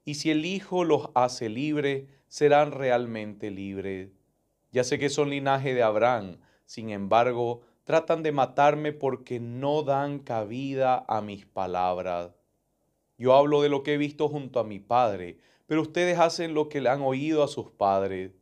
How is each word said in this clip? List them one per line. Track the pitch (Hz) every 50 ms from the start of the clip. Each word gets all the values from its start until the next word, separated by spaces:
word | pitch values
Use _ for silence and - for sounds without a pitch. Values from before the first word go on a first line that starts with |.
| _
y | 151 143
si | 147 - 160
el | 156 156 156
Hijo | 180 196 190 196 - 180 180 170
los | 160 151 131 - - -
hace | 127 127 123 - - 120 110
libres, | 110 123 147 151 151 147 139 139 139 135 135 - _ _ _ _
serán | - - 151 143 143 147 151 147 127
realmente | 131 135 127 123 120 123 117 113 110 107 104 104 104 110 104
libres. | 98 98 98 98 98 98 92 98 95 92 95 98 - _ _ _ _ _ _ _ _ _ _ _ -
Ya | 123 123
sé | - 147 143
que | 143 139
son | 139 151 147 143
linaje | 143 139 135 135 135 135 135 139 127
de | 123 117
Abraham, | 110 107 107 113 123 127 110 98 92 90 - _ _ _ _ _
sin | - - 120 110 113
embargo, | 104 101 101 95 110 117 120 127 120 120 120 117 120 - - _ _ _ _
tratan | - 147 160 156 - 170 160 156
de | 156 147
matarme | 139 127 123 131 143 143 147 147 151 151 151 151
porque | 151 - 135 127 123 - - 123 117
no | 120 120 120 127 135 143 147 156 139
dan | 135 139 139 143 143 143 139
cabida | 139 - 120 110 107 101 117 131 139 139 139 131 131 127 127 120 -
a | - 110 107
mis | 104 104 101 101 -
palabras. | _ _ 98 95 92 90 90 90 92 90 90 92 92 87 87 87 87 - _ _ _ _ _ _ _ _ _ _ _ _ _ _ _ _
Yo | - 117 127 127
hablo | 139 143 147 147 147 147
de | 143
lo | 143 135 139
que | 147 147
he | 147
visto | 147 143 147 - 156 147
junto | 151 143 135 127 - 123
a | 110
mi | 107 104 98
padre, | - - 117 123 123 110 98 92 90 87 - - _ _ _ _ _
pero | - 151 160 151
ustedes | 156 - 175 180 180 175 170
hacen | 165 170 165 - 170 165 156
lo | 151 151 151
que | - 143
le | 131 117
han | 135 143 139
oído | 135 131 135 147 156 160 151 143
a | 139
sus | - 120 104 -
padres". | - - 101 98 98 98 98 98 95 92 95 95 - _